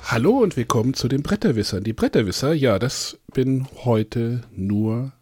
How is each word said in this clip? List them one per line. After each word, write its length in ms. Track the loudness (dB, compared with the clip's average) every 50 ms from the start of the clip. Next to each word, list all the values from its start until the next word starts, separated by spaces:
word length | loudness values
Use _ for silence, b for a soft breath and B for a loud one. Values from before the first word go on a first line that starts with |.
| -4 -2 -2
Hallo 220 | 2 4 4 4 4
und 180 | 2 2 0
willkommen 380 | -2 -4 0 0 0 0 0 -2
zu 160 | 0 -2 0
den 140 | 0 0 -2
Bretterwissern. 600 | -2 -4 0 0 0 2 2 0 -2 -2 -4 -4
Die 80 | -4
Bretterwisser, 640 | -2 -2 -2 2 2 2 0 2 -2 -2 0 0 0
ja, 260 | 2 2 2 2 2
das 380 | 0 -2 -4 -4 -8 -10 -10 -16 _ -6 -2
bin 340 | 0 2 2 2 0 -2 -6 -10 -6 0
heute 600 | 2 2 2 2 0 -2 -4 -2 -2 -2 -4 -6 -8 -8
nur 560 | -6 -2 0 0 0 0 0 0 -2 -4 -6 -10 _